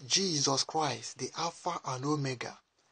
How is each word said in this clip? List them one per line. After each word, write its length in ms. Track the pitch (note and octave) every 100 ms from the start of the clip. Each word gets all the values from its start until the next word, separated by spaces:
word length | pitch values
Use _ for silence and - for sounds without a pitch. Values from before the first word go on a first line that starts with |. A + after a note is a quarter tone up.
| C3
Jesus 600 | F3+ F#3+ D3+ C#3+ C3+ -
Christ, 520 | - D3+ A2+ A2+ -
the 120 | C3 -
Alpha 420 | E3 - F3+ E3+ -
and 180 | B2+
Omega, 540 | C#3 D3+ C3+ B2 - - _ _ _